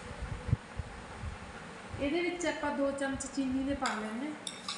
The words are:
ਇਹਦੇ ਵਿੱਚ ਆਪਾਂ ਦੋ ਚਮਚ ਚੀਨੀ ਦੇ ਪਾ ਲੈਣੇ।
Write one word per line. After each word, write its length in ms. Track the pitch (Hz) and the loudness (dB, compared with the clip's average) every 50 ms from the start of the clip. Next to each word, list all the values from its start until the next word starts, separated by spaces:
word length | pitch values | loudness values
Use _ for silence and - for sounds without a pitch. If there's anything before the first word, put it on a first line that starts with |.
| - - - - - - - - - - - - - - - - - - - - - - - - - - - - - - - - - - - - - - - - | -10 -10 -6 -6 -4 -4 -4 -4 2 2 0 0 0 -6 -8 -8 -8 -6 -8 -10 -10 -10 -8 -6 -4 -4 -4 -6 -10 -10 -10 -10 -10 -10 -10 -10 -10 -8 -2 0
ਇਹਦੇ 200 | 269 285 311 349 | 2 4 4 4
ਵਿੱਚ 260 | 349 359 349 - 320 | 4 4 2 2 2
ਆਪਾਂ 240 | 302 - - 302 294 | 2 2 2 2 2
ਦੋ 200 | 233 254 277 277 | 4 4 4 4
ਚਮਚ 360 | 269 277 277 269 269 262 - | 4 2 2 0 2 0 -2
ਚੀਨੀ 360 | - - 277 269 262 262 269 269 | 0 2 2 2 4 4 4 4
ਦੇ 100 | 277 277 | 2 2
ਪਾ 180 | 269 262 233 214 | 2 2 2 2
ਲੈਣੇ। 360 | 214 214 214 220 240 277 311 302 - - - - - - - - | 2 0 -2 -2 -2 -2 -2 -4 -6 -8 -8 -8 -6 -6 -6 -6